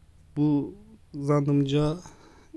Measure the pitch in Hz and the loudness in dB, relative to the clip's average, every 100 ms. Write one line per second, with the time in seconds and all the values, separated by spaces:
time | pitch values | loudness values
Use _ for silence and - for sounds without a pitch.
0 | - - - 143 147 143 135 - - - | -20 -20 -10 0 2 2 -2 -10 -20 -20
1 | - 147 143 147 143 143 135 143 151 170 | -18 -6 0 0 2 2 2 0 0 -4
2 | - - - - - | -10 -20 -20 -20 -20